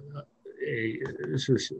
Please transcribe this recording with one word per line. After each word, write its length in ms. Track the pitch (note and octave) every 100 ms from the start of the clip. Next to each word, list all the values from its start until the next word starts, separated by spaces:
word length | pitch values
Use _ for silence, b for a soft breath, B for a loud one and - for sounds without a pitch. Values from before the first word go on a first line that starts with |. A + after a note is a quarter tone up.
| C#3+ C#3+ C#3+ _ - - C#3+
a, 320 | B2 A2+ - C3 - -
this 180 | C3+ -
is 240 | B2 -